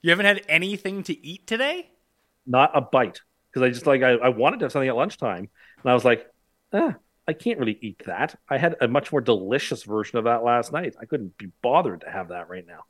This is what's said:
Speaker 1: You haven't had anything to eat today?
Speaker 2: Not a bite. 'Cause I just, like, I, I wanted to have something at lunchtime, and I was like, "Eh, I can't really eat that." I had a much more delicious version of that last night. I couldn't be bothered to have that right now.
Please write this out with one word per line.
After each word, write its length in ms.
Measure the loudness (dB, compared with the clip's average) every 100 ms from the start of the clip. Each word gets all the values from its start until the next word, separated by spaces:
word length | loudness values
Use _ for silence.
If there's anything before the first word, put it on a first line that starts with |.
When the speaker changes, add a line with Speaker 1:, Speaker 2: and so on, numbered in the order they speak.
Speaker 1:
You 80 | 4
haven't 160 | 4 4
had 160 | 2 2
anything 560 | 0 0 -4 -6 -8
to 220 | -8 -10 -10
eat 200 | -16 -8
today? 460 | -4 -2 -4 -10 _ _ _ _ _ -2
Speaker 2:
Not 260 | 2 4
a 80 | 2
bite. 400 | 0 0 0 -4 _ _ _
'Cause 80 | 0
I 80 | 0
just, 160 | 0 2
like, 160 | 4
I, 80 | 4
I 180 | 4 2
wanted 300 | 2 0 0
to 80 | -4
have 60 |
something 180 | -2 -2
at 60 | -2
lunchtime, 520 | -2 -4 -6 -6 -10 _ -20 _
and 80 | 2
I 40 |
was 100 | 4
like, 220 | 6 2 -2 _ _ _ _
"Eh, 180 | 0 0 -2 _ _ -8
I 60 |
can't 260 | -4 -4 -2
really 200 | -2 -4
eat 220 | -8 -12
that." 340 | -10 -4 -4 -6 _
I 80 | 0
had 180 | 0 0
a 60 | 0
much 220 | 0 0
more 120 | -4
delicious 600 | 0 0 0 -4 -2 -8
version 340 | -4 -4 -2 -2
of 60 |
that 200 | 0 0
last 300 | 2 0 0
night. 200 | -6 -6 -10
I 60 | -8
couldn't 320 | -6 -6 _
be 120 | -20 _
bothered 400 | 0 2 0 -6
to 80 | -10
have 180 | -12 -10
that 220 | -12 -12
right 160 | -16 -16
now. 160 | -20 -20